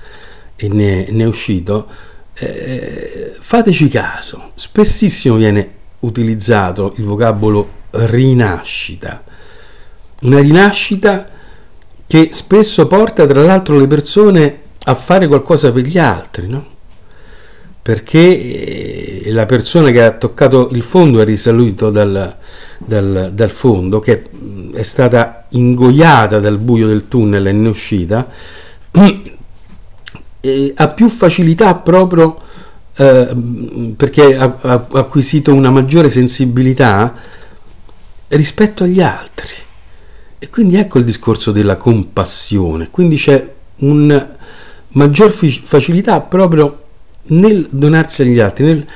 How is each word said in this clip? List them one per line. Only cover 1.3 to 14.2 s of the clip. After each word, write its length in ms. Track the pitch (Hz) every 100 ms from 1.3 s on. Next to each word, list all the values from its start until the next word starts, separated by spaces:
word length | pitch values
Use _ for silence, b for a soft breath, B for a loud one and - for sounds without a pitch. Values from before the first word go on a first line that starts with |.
| 104 - 95 90 104 104 b b b -
eh, 1000 | - - - - 131 - - - - - -
fateci 520 | - 233 226 165 147
caso. 640 | 113 92 - - - -
Spessissimo 800 | - - - 208 - 208 - 135
viene 340 | 110 110 104 98 - - -
utilizzato 960 | 120 110 113 110 101 107 92 98 98 -
il 80 |
vocabolo 680 | 104 104 113 104 107 104 101 - -
rinascita. 1300 | 113 113 120 131 123 107 82 - - - 82 - - b b b b b b b b b -
Una 160 | 127 143
rinascita 920 | 143 165 - - - 190 208 190 - b b b b b b - -
che 220 | 160 160
spesso 560 | - - 202 208 - 156
porta, 400 | 190 220 - 143
tra 160 | 135
l'altro, 340 | 165 190 180 143
le 120 | 135
persone 720 | 147 - 202